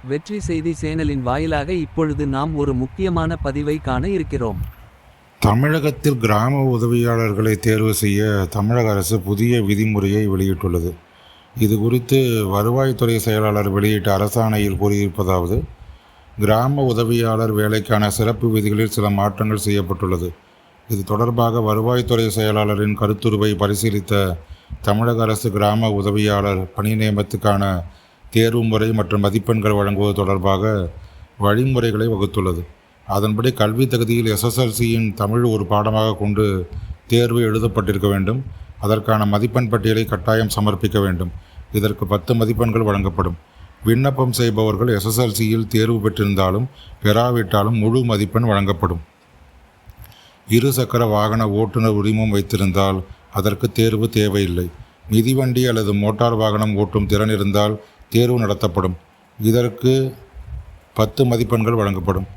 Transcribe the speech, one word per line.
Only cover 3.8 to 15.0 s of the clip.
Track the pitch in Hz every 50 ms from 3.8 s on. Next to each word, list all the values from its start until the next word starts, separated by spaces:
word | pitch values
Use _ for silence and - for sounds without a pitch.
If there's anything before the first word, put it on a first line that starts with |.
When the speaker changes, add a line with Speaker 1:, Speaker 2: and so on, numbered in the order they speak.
| -
Speaker 1:
காண | 139 131 123 135 190
இருக்கிறோம். | 202 180 156 - - 131 120 110 98 90 - - - - - - - - _ - - _ _ _ _ _
Speaker 2:
தமிழகத்தில் | - 104 104 120 139 151 156 160 139 151 135 - - 147 139 120 113
கிராம | 107 107 104 113 127 139 139 135 131 123
உதவியாளர்களை | 113 117 117 120 120 117 120 117 113 113 107 101 101 110 110 107 98 -
தேர்வு | 113 107 110 110 110 101
செய்ய | - - 104 98 101 107 107 104 101 95 85 -
தமிழக | 107 104 107 117 123 117 110
அரசு | 104 98 90 - 110 104
புதிய | 87 98 104 98 113 120 120 120 104 98
விதிமுறையை | 104 98 110 110 107 101 98 98 101 107 110 101
வெளியிட்டுள்ளது. | 95 92 98 98 95 82 - 90 85 87 82 90 82 82 - _ _ - - - - - - - -
இது | 120 113 101 110 104
குறித்து | 107 117 120 127 120 - 139 135 131 123 117 110 104 95
வருவாய்த்துறை | 98 101 104 117 120 135 135 135 123 - 123 117 117 110 101
செயலாளர் | 117 107 107 107 107 104 104 101 101
வெளியிட்ட | 95 101 101 107 107 104 87 104 98 95
அரசாணையில் | 101 104 - 120 113 110 110 104 104 101 95 85
கூறியிருப்பதாவது, | 101 101 104 101